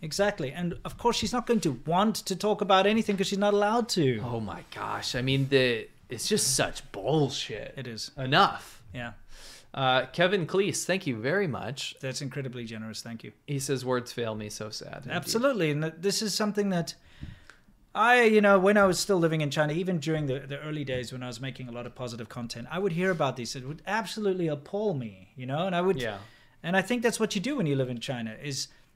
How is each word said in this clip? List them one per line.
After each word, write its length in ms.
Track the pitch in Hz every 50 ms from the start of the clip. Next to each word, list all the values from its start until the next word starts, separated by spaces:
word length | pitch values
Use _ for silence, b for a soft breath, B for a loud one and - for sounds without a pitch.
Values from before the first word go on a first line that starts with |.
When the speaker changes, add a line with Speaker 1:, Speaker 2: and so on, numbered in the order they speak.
| -
Speaker 1:
exactly. 480 | 156 - - 202 208 202 202 156 131 147
And 220 | 170 180 170 185 - -
of 140 | - - -
course, 180 | - 240 226
she's 160 | - - 202 -
not 140 | 247 233
going 140 | - 240 208
to 200 | - 165 127 - -
want 300 | 151 170 180 208 220 208
to 180 | - - - 190
talk 240 | 175 - 214 208 - 208
about 240 | 185 196 190 190
anything 300 | 202 220 226 220 - 202
'cause 120 | 185 196 185
she's 100 | 202 190
not 160 | 202 208 202
allowed 340 | 202 208 202 220 240 226 226
to. 300 | - 190 151 131 123 107 -
Speaker 2:
Oh 160 | 120 120 117
my 220 | 110 95 82 87 - - -
gosh. 400 | 104 104 104 107 101 98 - -
I 80 | 127 123
mean, 260 | 131 135 135 135 135
the 400 | 139 131 127 123 117 110 107 - - _ - -
it's 160 | 127 110 - -
just 260 | 208 208 - - 131
such 340 | 151 123 87 - - - - -
bullshit. 840 | 101 95 117 151 160 143 135 - - - - 113 104 - - -
Speaker 1:
It 100 | 139 131
is. 240 | 127 113 107 - - -
Speaker 2:
Enough. 640 | - 131 127 139 175 202 - - - - - - - - - -
Speaker 1:
Yeah. 180 | 127 120 117 - - B B B B B B B B B B -
Speaker 2:
Uh, 320 | 131 135 131 127 131 127
Kevin 400 | - - - 170 185 202 196 160
Cleese, 380 | - - 190 208 185 135 - -
thank 200 | - 180 190 190
you 100 | 147 120
very 300 | 110 110 135 170 202 202
much. 480 | 160 117 92 101 107 139 - - - - -
Speaker 1:
That's 220 | - 131 127 - 139
incredibly 420 | 135 - 147 131 127 120 127 120
generous. 380 | 110 113 110 110 110 107 - -
Thank 200 | 120 117 113 -
you. 100 | 117 - _ _
Speaker 2:
He 120 | - 147 135
says, 260 | 135 143 139 123 123
"Words 280 | 127 127 127 117 - -
fail 220 | - 117 110 110
me, 140 | 107 107 104
so 220 | - - 110 104
sad." 320 | 107 - - - - - -
Indeed. 60 | - 151
Speaker 1:
Absolutely. 580 | 175 - - - 226 247 285 262 208 170 151 147
And 100 | 151 156
th-, 120 | 160 160 165
this 240 | 170 202 196 - 220
is 120 | 208 -
something 360 | - 220 208 202 208 202 196
that 240 | 190 170 165 - - B B B B B B B B B B B B B B B _ _ _ _ -
I, 280 | 190 214 240 247 247 240
you 160 | 220 214 214
know, 180 | 208 202 196 190
when 180 | 185 196 208
I 80 | 208 202
was 120 | 190 180 180
still 200 | - - 202 180
living 220 | 165 160 160 160
in 100 | 151 143
China, 220 | 139 160 151 147 151
even 260 | 170 190 185 180 160
during 280 | 139 160 156 156 151
the, 120 | 139 131 139
the 180 | 143 135 139 143
early 240 | 147 156 151 151 143
days 280 | 135 127 127 123 110 131
when 100 | 127 127
I 40 |
was 140 | 123 120 117
making 280 | 135 131 131 - 131 120
a 40 | 117
lot 120 | 120 120
of 80 | 123 123
positive 340 | - 127 120 117 117 123 -
content, 400 | - 127 120 117 - 117 123 131
I 80 | 151 175
would 140 | 202 202 160
hear 180 | 170 185 190
about 260 | 185 156 151 135 123
these. 200 | - 117 - -
It 100 | 139 123
would 160 | 131 156 - -
absolutely 600 | 185 202 226 220 175 - 220 208 196 185 185 170 160
appall 460 | 147 139 - - - 202 220 208 170
me, 380 | 135 120 110 98 92 95 - _
you 100 | 135 127
know? 200 | 127 135 156 180
And 80 | 190 175
I 60 | 175
would, 200 | 180 190 190 139
Speaker 2:
Yeah. 180 | 120 110 104 98 b b b b b b b b -
Speaker 1:
and 140 | 165 175
I 60 | 190 180
think 200 | - 247 247 233
that's 160 | 233 - -
what 160 | 220 208 -
you 60 | 202
do 160 | 175 254 302
when 100 | 269 185
you 80 | 147 143
live 120 | 135 131 123
in 80 | 127 117
China, 380 | - - 131 120 113 113 110 131
is 280 | 135 147 139 135 - b b b b b b